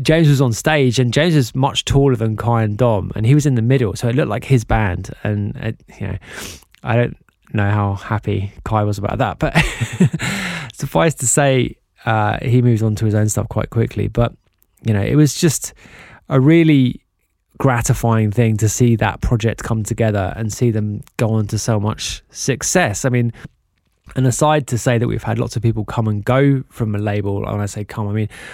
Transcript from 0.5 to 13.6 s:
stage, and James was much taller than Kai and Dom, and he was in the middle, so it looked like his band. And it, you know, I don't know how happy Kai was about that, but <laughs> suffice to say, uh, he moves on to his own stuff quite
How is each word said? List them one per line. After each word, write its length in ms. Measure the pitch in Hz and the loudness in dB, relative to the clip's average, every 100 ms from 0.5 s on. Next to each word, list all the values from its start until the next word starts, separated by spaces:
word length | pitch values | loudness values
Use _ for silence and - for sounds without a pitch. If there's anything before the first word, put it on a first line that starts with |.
stage, 460 | 110 - 156 131 117 | 0 0 2 4 2
and 120 | 123 | 2
James 220 | 117 170 | 2 4
was 220 | 156 120 135 | 4 2 0
much 300 | 135 - - | -2 -2 0
taller 300 | 139 139 120 | 2 4 2
than 220 | 113 107 | 0 -2
Kai 240 | 117 117 | 0 0
and 160 | 110 104 | 0 2
Dom, 340 | 123 104 90 - | 2 2 -2 -2
and 100 | 110 | 2
he 80 | |
was 140 | 147 147 | 4 4
in 80 | 123 | 2
the 80 | |
middle, 320 | 113 135 113 - | 2 2 2 -2
so 120 | 120 | -2
it 80 | 123 | 0
looked 140 | 147 | -2
like 140 | 107 | -4
his 200 | 117 131 | 0 0
band. 460 | - 110 104 90 95 - | 2 0 0 -2 -8 -8
And 320 | - 104 101 - | -4 -2 -4 -6
it, 280 | 110 110 - - | -8 -10 -16 -10
you 80 | 95 | -8
know, 100 | 92 - - - - _ _ | -8 -12 -14 -14 -16 _ _
I 120 | 127 117 | -2 0
don't 220 | 120 - _ _ _ | 0 -4 _ _ _
know 180 | 107 101 | -2 0
how 240 | 107 101 98 | 0 0 -4
happy 580 | - 107 - 101 98 - | -4 -4 -2 -4 -6 -8
Kai 200 | - 110 | -4 -2
was 160 | 104 101 | 0 -2
about 180 | 98 104 | -4 -2
that, 220 | 117 - | -2 -2
but 160 | 156 - - - 120 - 165 - - 196 185 170 139 | -2 0 -2 -4 -8 0 0 0 -6 -6 -8 -10 -12
<laughs> 0 | - | -12
suffice 400 | 139 165 165 - | -4 0 0 0
to 100 | 120 | -2
say, 520 | - 143 131 120 - _ _ - | 2 2 2 0 -6 _ _ -2
uh, 320 | 110 107 - | 0 0 -2
he 180 | - 123 | 0 2
moves 220 | 120 113 | 4 2
on 100 | 110 104 | 0 0
to 80 | 110 | 0
his 100 | 107 | 2
own 120 | 107 | 0
stuff 220 | 104 104 | -2 -2
quite 220 | - | -4